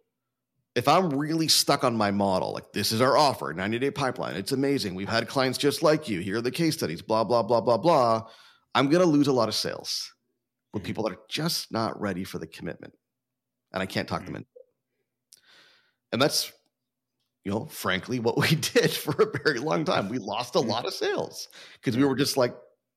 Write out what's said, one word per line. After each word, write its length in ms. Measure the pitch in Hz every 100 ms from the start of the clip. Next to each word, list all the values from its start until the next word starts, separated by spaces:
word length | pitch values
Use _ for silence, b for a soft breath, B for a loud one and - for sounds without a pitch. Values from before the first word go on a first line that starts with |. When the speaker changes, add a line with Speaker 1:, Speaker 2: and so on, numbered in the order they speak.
| _ _ _ _ _ _ _
Speaker 1:
if 140 | - 120
I'm 220 | 170 185
really 380 | 139 151 165 156
stuck 360 | - - 139
on 120 | 135 117
my 140 | 104
model, 420 | 101 98 92 55
like, 200 | 50 -
"This 180 | - 98
is 80 | 113
our 160 | 127 127
offer, 360 | 151 - 69
ninety 240 | 80 98 113
Day 120 | 139
Pipeline. 420 | 139 135 104 62 71
It's 160 | 98
amazing. 420 | 131 139 139 98
We've 140 | 92 101
had 200 | 113 113
clients 300 | 139 131 123
just 240 | 143 139
like 260 | 156 156 -
you. 120 | 92
Here 180 | 92 107
are 40 |
the 80 | 120
case 240 | 123 165
studies, 280 | 151 113 85
blah, 220 | - 110
blah, 180 | 110 117
blah, 180 | 107 120
blah, 180 | 110 113
blah." 500 | 151 160 120 113 113 B B B B
I'm 140 | 120 135
gonna 160 | 165
lose 240 | 180 147 143
a 40 |
lot 160 | 127 110
of 60 |
sales 580 | 101 - - - - - _ _ _ _ _ _
with 100 | 107
Speaker 2:
Mm. 40 | 92
Speaker 1:
people 180 | 110
that 80 | 107
are 100 | 92 -
just 420 | - 160 - -
not 300 | 139 110 -
ready 240 | 101 90
for 140 | 92 -
the 80 | 80
commitment, 460 | - 87 - - _ _ _ _ _ _ _ _
and 80 | -
I 40 | 95
can't 220 | 110 -
talk 160 | 90
them 100 | 95
Speaker 2:
Mm. 40 | 50
Speaker 1:
into 100 | - -
it. 100 | - _ _ _ _ _ _ - b b b b b b -
And 100 | -
that's, 280 | 147 - - - _ _ _ _ _ _ _ _
you 80 | 95
know, 140 | 107 151
frankly, 520 | - 104 92 - 123
what 200 | 113 -
we 100 | -
<laughs> 80 | 160
did 340 | - 247 -
for 240 | - - 131
a 160 | 214 -
very 220 | - 127
long 240 | 156 170
time. 240 | 151 95 -
We 100 | 127
lost 380 | - 104 - 185
a 20 |
Speaker 2:
Mm. 80 | 120
Speaker 1:
lot 180 | 117 190
of 80 |
sales 540 | - 381 392 - - - B B B
'cause 140 | - 110
we 60 |
Speaker 2:
Yeah. 60 | 143
Speaker 1:
were 80 | 123
just 200 | 143 -
like, 200 | 123 - - _ _